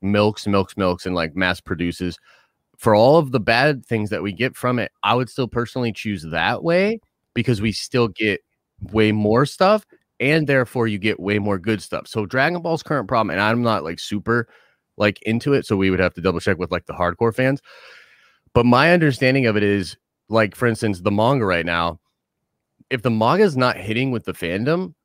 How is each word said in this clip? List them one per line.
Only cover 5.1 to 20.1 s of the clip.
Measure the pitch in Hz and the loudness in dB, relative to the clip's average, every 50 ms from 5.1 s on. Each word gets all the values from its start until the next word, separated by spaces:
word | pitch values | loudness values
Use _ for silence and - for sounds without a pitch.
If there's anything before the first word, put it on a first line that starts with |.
| 113 | 2
would | 123 127 117 | 0 0 -4
still | - - 127 | -4 -6 -6
personally | 107 - 120 120 - - 131 123 113 - | -4 -4 -6 -6 -6 -6 -4 -4 -4 -6
choose | - - 110 101 85 76 | -6 -6 -6 -6 -6 -6
that | 80 78 80 82 101 120 104 | -6 -4 -2 -2 -2 -2 -2
way | - 165 170 180 196 208 226 220 _ _ _ _ _ _ - | -2 0 0 2 0 0 -2 -6 _ _ _ _ _ _ -4
because | 123 117 131 117 95 | -4 0 0 0 0
we | 107 113 | -2 -4
still | 98 - - - - 123 117 107 | -4 -6 -6 -4 -2 0 0 0
get | 87 - 110 107 95 - _ _ _ _ _ _ _ - 98 87 | -2 -2 -2 -2 -2 -2 _ _ _ _ _ _ _ -16 -10 -2
way | 98 110 107 107 107 | 2 2 4 4 2
more | 107 104 104 110 120 147 | 2 2 2 2 2 2
stuff, | - - - 185 196 214 214 - _ _ _ _ _ _ - | 0 0 2 2 2 2 2 -2 _ _ _ _ _ _ -2
and | 123 135 156 165 151 | 0 2 2 2 2
therefore | 139 139 131 123 - - 127 113 | 2 2 0 0 0 -2 -2 -2
you | 113 104 | -2 -2
get | 95 92 110 98 - | -2 -2 -2 -2 -2
way | 90 98 104 104 | -2 0 0 0
more | 101 104 98 | 0 -2 -4
good | 92 85 113 110 101 | -2 -2 -2 -2 -4
stuff. | - - - - - | -4 -6 -8 -8 -8
So | - - 113 104 | -6 -6 -6 -6
Dragon | 92 123 131 139 160 175 175 | -2 -2 0 0 0 -2 -4
Ball's | 165 170 165 156 - | -4 -4 -4 -4 -4
current | - 156 135 101 | -4 -4 -4 -2
problem, | 104 131 113 110 92 | 0 0 0 0 0
and | 78 95 | 0 0
I'm | 104 107 117 120 | 2 2 2 2
not, | 120 117 110 92 73 | 2 0 0 0 -2
like, | 82 87 - | -6 -8 -10
super, | - - 104 101 - 110 117 120 117 _ _ _ _ _ _ _ _ _ _ | -8 -8 -8 -6 -2 -2 -2 -2 -2 _ _ _ _ _ _ _ _ _ _
like, | - 104 104 98 - | 0 0 0 0 -2
into | - 107 113 117 - 143 139 | -2 -2 -2 0 0 0 0
it, | 127 - | 0 0
so | - 110 | 0 0
we | 95 95 95 | 2 2 2
would | 92 90 | 2 2
have | 92 87 - | 2 0 0
to | 90 | -2
double | 85 95 85 85 | -2 -2 -2 0
check | - 107 92 | 0 -2 -2
with, | 80 87 82 | -2 -2 -4
like, | 90 85 - | -4 -6 -6
the | - 82 | -6 -6
hardcore | - 90 87 87 - 117 113 107 | -4 -2 -2 -2 0 -2 -2 0
fans. | - 131 131 139 - _ - - - - - - - - _ _ _ _ _ _ _ _ _ - | 0 0 0 0 -2 _ -14 -20 -20 -20 -20 -20 -20 -20 _ _ _ _ _ _ _ _ _ 2
But | 120 120 | 2 4
my | 123 120 127 143 165 | 6 6 6 6 4
understanding | 175 175 160 147 127 - 135 127 131 139 127 | 4 4 4 2 0 2 2 2 2 2 2
of | 113 101 | 2 2
it | 104 104 | 2 2
is, | 101 101 101 90 - - _ _ _ | 2 2 0 -2 -4 -10 _ _ _